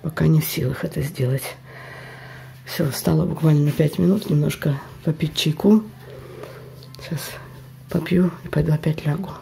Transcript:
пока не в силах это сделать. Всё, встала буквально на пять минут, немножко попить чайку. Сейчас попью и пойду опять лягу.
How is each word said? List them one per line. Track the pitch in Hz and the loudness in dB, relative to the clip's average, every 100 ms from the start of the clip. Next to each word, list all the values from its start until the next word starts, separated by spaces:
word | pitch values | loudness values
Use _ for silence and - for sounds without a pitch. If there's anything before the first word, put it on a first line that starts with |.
пока | 156 - 156 | -6 2 4
не | 160 | 4
в | 156 | 4
силах | - 127 135 | -2 -2 -2
это | 170 156 | -4 -2
сделать. | 143 - 127 131 - - - - - - - - - - - - | -4 0 0 0 -4 -12 -18 -18 -16 -16 -16 -16 -18 -18 -18 -18
Всё, | - - 156 | -12 -2 -2
встала | - - 156 180 | 0 2 2 2
буквально | 156 156 151 147 | 2 4 6 4
на | |
пять | - 151 - | 4 2 4
минут, | 175 208 - | 4 4 2
немножко | 151 151 - 160 135 - - | 2 2 0 -2 -2 -6 -6
попить | - 156 156 - | -4 0 -2 0
чайку. | 160 156 196 214 214 - - - - - - - - - - - | -2 2 6 6 4 -14 -18 -16 -16 -16 -14 -16 -18 -18 -18 -16
Сейчас | - 151 - - - - - - - | -8 -6 -6 -12 -14 -18 -18 -20 -4
попью | 175 156 175 180 - | -4 2 4 4 0
и | - | -2
пойду | - 156 | 0 2
опять | 151 160 156 | 2 2 0
лягу. | 151 151 196 - | -2 -2 -4 -10